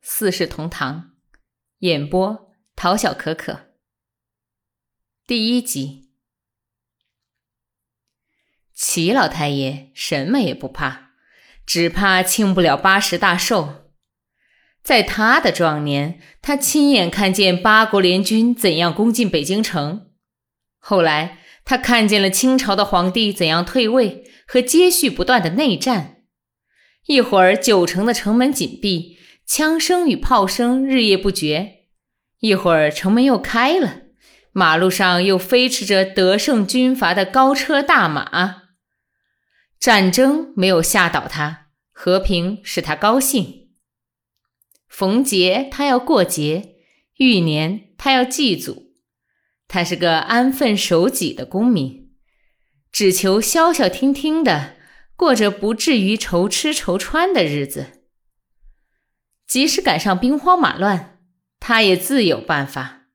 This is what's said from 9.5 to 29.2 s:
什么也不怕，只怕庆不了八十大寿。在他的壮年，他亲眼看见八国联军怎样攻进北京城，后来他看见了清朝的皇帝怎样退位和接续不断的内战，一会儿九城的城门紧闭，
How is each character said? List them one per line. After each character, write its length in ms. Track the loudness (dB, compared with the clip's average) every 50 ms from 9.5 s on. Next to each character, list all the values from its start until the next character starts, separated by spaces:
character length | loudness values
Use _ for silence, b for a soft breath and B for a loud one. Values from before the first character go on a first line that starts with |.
| -2 -4 -4 -6 -6 -10 -14 _ _
什 320 | -12 -8 -6 -4 -4 -2 -2
么 140 | -2 0
也 120 | 0 -2 -4
不 140 | -8 -12 -14
怕， 460 | -10 -6 -8 -8 -8 -10 _ _ b b b b b b b b b b b
只 240 | -6 -2 -2 -2 -2
怕 320 | 0 0 0 2 2 2
庆 320 | 2 0 0 0 2 2 2
不 80 | 2
了 160 | 2 2 2 2
八 220 | 2 2 2 2
十 180 | 0 -2 -4 0
大 180 | 0 0 0
寿。 540 | 0 -2 -2 -2 -2 -2 -4 -10 -18 _ _ _ _ _ _ _ _ _ _ _ _ _ _ _ _ _ _ _ _ _
在 180 | 2 2 2
他 380 | 2 0 -2 0 2 2 2 2
的 120 | 2 0
壮 320 | 0 0 0 0 0 -2 -4
年， 380 | -4 -2 -2 -4 -4 -8 b b b b b -6
他 120 | -4 -4
亲 360 | -2 -2 -2 0 2 4 4
眼 180 | 4 4 2 0
看 240 | 0 0 0 0 2
见 260 | 2 2 2 2 2
八 240 | 2 4 4 4 4
国 160 | 2 2 2
联 240 | 2 4 2 2 0
军 300 | 0 2 2 2 2 0
怎 240 | 0 0 0 0 2
样 160 | 0 -2 0
攻 180 | 0 0 0
进 160 | 2 0 -2 0
北 160 | 0 -2 -2
京 200 | -2 -2 -2 -2
城， 480 | -4 -4 -4 -4 -4 -8 -10 -14 _ _ _ _ _ _ _ _ _ _ _ _ _ _ _
后 240 | _ -2 0 2
来 380 | 2 2 2 0 -2 -6 B B B B B B B
他 100 | -4 -4
看 320 | -2 0 2 2 2 4 4
见 140 | 2 2
了 80 | 2 0
清 260 | 0 2 2 2 2
朝 200 | 2 0 0 0
的 100 | 0 0
皇 260 | 0 0 0 0 0
帝 220 | 0 0 -2 -2 0
怎 140 | -2 0 0
样 180 | 0 0 -2
退 240 | -2 0 0 0 2
位 420 | 2 2 2 0 -2 -8 -20 -20 _ _ _
和 160 | -2 0 0
接 300 | 0 2 4 4 4 4
续 180 | 4 2 -2 -2
不 140 | -2 -2 -2
断 180 | 0 2 0
的 100 | 0 0
内 240 | -2 0 0 0 0
战， 440 | -2 -2 -2 -2 -2 -4 -8 -14 _ _ _ _ _ _ _ _ _ _ _ _ _ _ _ _ _ _ 2
一 120 | 2 2
会 220 | 2 4 4 4
儿 160 | 4 4 4 2
九 280 | 2 2 2 2 2
城 200 | 0 -2 -2 -2
的 80 | -2 -2
城 220 | -2 -2 -2 0
门 180 | 0 0 0 -2
紧 260 | -4 -6 -8 -8 -6
闭， 380 | -4 -4 -4 -4 -6 B B B